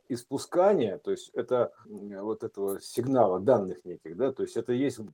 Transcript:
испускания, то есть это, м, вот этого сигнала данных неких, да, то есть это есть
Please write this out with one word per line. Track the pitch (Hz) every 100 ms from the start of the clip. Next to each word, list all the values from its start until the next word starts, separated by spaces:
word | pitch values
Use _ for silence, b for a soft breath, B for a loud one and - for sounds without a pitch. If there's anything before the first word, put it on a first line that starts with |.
| -
испускания, | 120 - 135 - 170 196 190 110 -
то | 101
есть | 92 -
это, | - 117 123 110 - -
м, | 104 104 98
вот | 104 107
этого | 113 101 98 95
сигнала | - - 123 131 101 92
данных | 104 117 92 87
неких, | 90 85 80 87
да, | 135
то | 135
есть | 123 120
это | 113
есть | 123 139 117 104